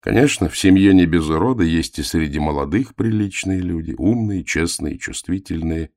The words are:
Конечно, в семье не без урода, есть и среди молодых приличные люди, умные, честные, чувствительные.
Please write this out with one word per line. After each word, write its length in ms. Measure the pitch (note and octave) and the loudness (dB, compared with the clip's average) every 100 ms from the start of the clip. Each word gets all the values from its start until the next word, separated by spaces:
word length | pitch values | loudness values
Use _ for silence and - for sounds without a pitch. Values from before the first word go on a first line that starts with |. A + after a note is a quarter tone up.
Конечно, 480 | - G#2 C#3+ - E2 | 2 2 2 2 -4
в 80 | - | 2
семье 380 | G2 F#2+ G2 | 4 6 6
не 120 | F#2+ E2+ | 6 6
без 220 | E2 D2+ | 2 0
урода, 360 | D#2+ A2 B2 | 0 0 0
есть 340 | E2+ E2 D#2+ - | 2 0 -2 -6
и 60 | |
среди 340 | D2 E2+ D#2 D2 | -4 -2 -2 -2
молодых 560 | D2+ C#2+ C#2+ F#2 C3+ | -2 -2 -2 -2 -4
приличные 680 | - A2 G#2+ G2+ - G2 F#2+ | -4 -2 0 -2 -4 -4 -2
люди, 340 | F2+ E2 D#2+ A1 | -2 -4 -6 -2
умные, 460 | E2+ A#2+ G#2+ G2 | 0 0 -2 -4
честные, 540 | E2 E2 E2+ - D#2+ - | -4 -2 -2 -4 -6 -8
чувствительные. 920 | - - - F#2+ - E2 D#2+ D#2+ D#2 | -10 -12 -6 -6 -4 -6 -4 -4 -6